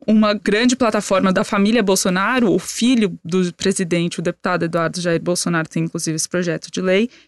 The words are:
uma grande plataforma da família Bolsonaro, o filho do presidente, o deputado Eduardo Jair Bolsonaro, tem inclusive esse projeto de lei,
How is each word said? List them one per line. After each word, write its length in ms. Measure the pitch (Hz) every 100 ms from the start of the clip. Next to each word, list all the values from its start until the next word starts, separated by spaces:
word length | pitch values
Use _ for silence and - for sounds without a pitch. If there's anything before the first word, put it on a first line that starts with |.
| -
uma 260 | 220 214
grande 420 | 208 - 208 247 247
plataforma 560 | 226 214 - 190 190
da 120 | 190
família 400 | 208 208 202 233
Bolsonaro, 680 | 196 190 196 180 202 254 226
o 60 | 175
filho 640 | - - 233 247 196 170
do 300 | 165 185 180
presidente, 640 | - 196 202 170 175 170 -
o 40 |
deputado 440 | 170 - 190 175 165
Eduardo 340 | 170 160 185
Jair 220 | 175 170
Bolsonaro, 480 | 170 175 175 165 156
tem 140 | 165
inclusive 320 | 165 165 165 160
esse 120 | -
projeto 440 | 180 180 156 -
de 100 | -
lei, 260 | 185 190 240 -